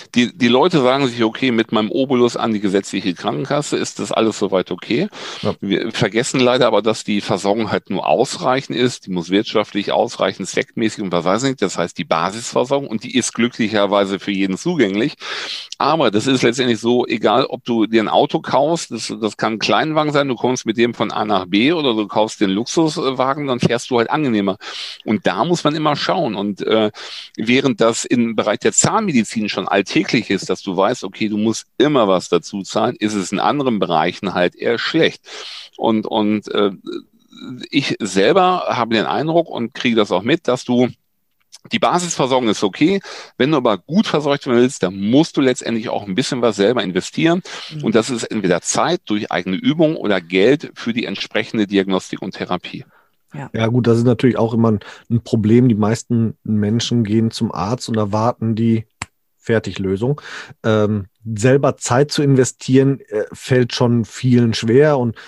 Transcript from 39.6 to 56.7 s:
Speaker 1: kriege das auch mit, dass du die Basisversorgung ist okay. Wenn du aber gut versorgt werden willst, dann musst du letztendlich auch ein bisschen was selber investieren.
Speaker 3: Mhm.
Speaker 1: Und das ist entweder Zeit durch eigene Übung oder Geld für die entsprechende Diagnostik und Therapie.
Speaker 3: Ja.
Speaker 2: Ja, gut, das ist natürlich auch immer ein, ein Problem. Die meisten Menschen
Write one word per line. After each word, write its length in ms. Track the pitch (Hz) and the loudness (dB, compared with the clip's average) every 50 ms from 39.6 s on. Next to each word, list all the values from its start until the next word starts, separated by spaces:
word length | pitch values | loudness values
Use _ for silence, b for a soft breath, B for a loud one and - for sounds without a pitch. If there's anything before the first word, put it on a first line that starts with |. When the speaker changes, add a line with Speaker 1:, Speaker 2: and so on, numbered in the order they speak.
| 117 110 - | -6 -6 -6
Speaker 1:
kriege 220 | - - 127 113 | -2 -2 2 2
das 160 | 110 104 98 | 2 2 2
auch 100 | 92 90 | 0 -2
mit, 240 | 101 120 156 170 - | 0 0 -2 0 0
dass 180 | - 123 123 - | -2 -2 -2 0
du 240 | - 123 120 123 113 - _ _ _ _ _ _ _ _ _ _ _ - - - - | 0 2 2 2 2 0 _ _ _ _ _ _ _ _ _ _ _ -20 -20 -12 -8
die 60 | - 110 | -4 0
Basisversorgung 720 | - 120 147 175 175 165 - - 147 123 135 127 127 110 | 2 2 2 2 -2 -2 -2 -2 0 2 2 2 2 0
ist 140 | 98 - | 0 0
okay. 380 | 110 98 - - 147 175 196 196 B B B B B B B B | -2 -2 0 2 2 2 2 0 B B B B B B B B
Wenn 120 | 123 147 | 2 2
du 60 | 160 | 2
aber 220 | 143 123 117 104 90 | 2 2 2 0 0
gut 280 | _ - 151 208 220 | _ -2 2 2 2
versorgt 400 | - - 151 147 143 143 139 - | 2 2 0 0 0 -2 0 0
werden 120 | 139 120 120 | 2 4 4
willst, 240 | 127 127 - - | 4 4 2 0
dann 120 | 92 90 98 98 | -4 -2 -2 -2
musst 360 | 98 107 123 147 170 - - | 0 2 4 4 4 4 2
du 40 | 165 | 2
letztendlich 480 | 139 127 127 - - - 117 110 110 - | 2 2 2 0 -2 -4 -4 -4 -4 -4
auch 180 | - 113 - | -6 -6 -4
ein 80 | 98 92 | -4 -2
bisschen 280 | 110 131 - 143 123 | -2 -2 -2 -2 0
was 140 | 120 117 98 | 0 0 2
selber 260 | 98 98 101 90 110 | 4 2 2 2 2
investieren. 600 | 101 92 87 92 - - - - 156 165 170 190 - B B B B B 156 | 0 -2 -2 -4 -4 -4 -4 0 0 2 2 0 -2 B B B B B -10
Speaker 3:
Mhm. 100 | 151 143 | -6 -2
Speaker 1:
Und 100 | 117 107 | 2 2
das 160 | 113 113 - | 2 2 0
ist 140 | 127 110 120 | -2 -6 -6
entweder 360 | - 110 110 95 90 90 85 | -6 -4 -2 0 0 0 0
Zeit 400 | - - - 117 113 147 175 - - | -2 -2 -2 0 0 0 -2 -4 -4
durch 260 | - 107 104 110 - | -4 -4 -4 -2 -2
eigene 240 | - 85 90 92 92 | -4 -4 -2 -2 -4
Übung 400 | 82 - - 156 170 165 151 160 | -2 0 0 2 2 2 2 0
oder 240 | - - 104 101 92 | -2 -2 -2 -2 -2
Geld 500 | 85 82 90 95 98 123 143 151 - - - | -2 0 2 4 4 4 4 2 -2 -8 -14
für 180 | - - 117 | -8 -6 -4
die 140 | 113 123 - | -4 -4 -4
entsprechende 600 | - 98 - - - - 104 107 - - 113 104 | -4 -6 -8 -8 -6 -4 -4 -4 -2 -2 -2 0
Diagnostik 560 | 95 101 98 95 98 95 92 - - - - | 2 2 0 2 2 0 -2 -2 -4 -10 -8
und 120 | - 95 - | -8 -8 -8
Therapie. 500 | - 98 - 90 90 - - - 139 - _ b b b b b _ _ _ - | -8 -6 -6 -6 -6 -8 -10 -14 -14 -16 _ b b b b b _ _ _ -14
Speaker 3:
Ja. 160 | 143 135 - | -14 -12 -8
Speaker 2:
Ja, 140 | - 113 113 | -4 -2 0
gut, 200 | 113 123 123 113 117 | 0 2 2 4 4
das 100 | 113 117 | 4 4
ist 60 | 120 | 4
natürlich 340 | 127 117 - - 127 107 - | 2 2 4 2 2 2 2
auch 160 | 113 113 117 | 0 0 2
immer 160 | 113 113 113 | 2 2 2
ein, 80 | 107 101 B B B B B B | 2 0 B B B B B B
ein 100 | 117 117 | -2 -2
Problem. 460 | - - - 117 101 107 117 123 127 127 | 0 0 0 2 4 6 6 6 6 6
Die 60 | 110 | 4
meisten 640 | 101 107 104 113 - - - 120 113 113 107 - _ - | 2 2 0 0 -2 -4 -2 0 0 0 -2 -4 _ -6
Menschen 580 | - 107 104 104 104 | -2 -2 0 0 0